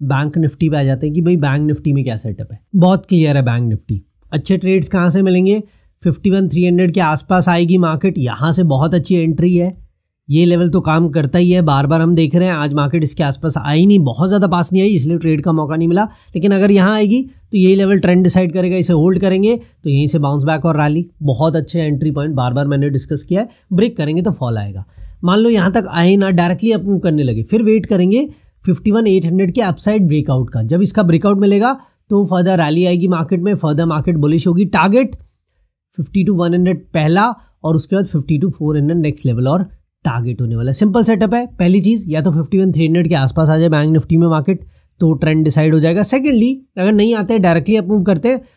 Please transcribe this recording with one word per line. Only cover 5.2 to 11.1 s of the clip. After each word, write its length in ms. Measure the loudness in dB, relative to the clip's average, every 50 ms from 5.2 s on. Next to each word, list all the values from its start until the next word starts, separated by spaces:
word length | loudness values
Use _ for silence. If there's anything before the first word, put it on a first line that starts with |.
मिलेंगे? 400 | 2 2 2 2 2 2 0 0 -4 _ _ _ _ _ _ _
फिफ्टी 280 | -4 -4 -4 0 0 0
वन 180 | 0 0 0 0
थ्री 180 | 0 0 0
हंड्रेड 280 | 2 2 2 2 0 0
के 60 | 0
आसपास 460 | 0 0 -2 -4 -2 0 0 2 2 2
आएगी 300 | 2 2 2 2 2 2
मार्केट, 400 | 2 0 -2 -2 -2 -2 -2 -2
यहाँ 320 | -4 -4 -4 -2 -2 0
से 100 | 0 2 2
बहुत 300 | 2 2 2 0 0 0
अच्छी 200 | -2 0 0 0
एंट्री 420 | 0 0 0 0 0 0 0 2
है, 160 | 0 0 -2 -6 -10 -20 _ _ _ _ _ _ _ _ -2
ये 160 | 2 2 4
लेवल 240 | 4 2 2 0 0
तो 100 | 0 0
काम 280 | 0 0 0 0 0 0